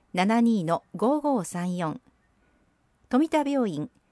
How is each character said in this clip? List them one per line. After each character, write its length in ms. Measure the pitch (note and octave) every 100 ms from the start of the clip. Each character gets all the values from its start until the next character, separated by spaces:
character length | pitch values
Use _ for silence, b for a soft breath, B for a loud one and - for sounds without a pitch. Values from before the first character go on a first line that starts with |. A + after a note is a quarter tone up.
| b
七 280 | F3+ G3 A#3
二 220 | A#3 A3
の 180 | E3 E3+ _ E3+
五 260 | A#3 D4+
五 220 | D4 B3+
三 320 | E3 F3+ F3+ F3+
四。 240 | D#3+ - _ _ _ _ _ _ _ _ _ _ -
富 200 | B3 D#4+
田 140 | D#4
病 280 | C#4 C#4 A3
院、 180 | D3 D3+ _ _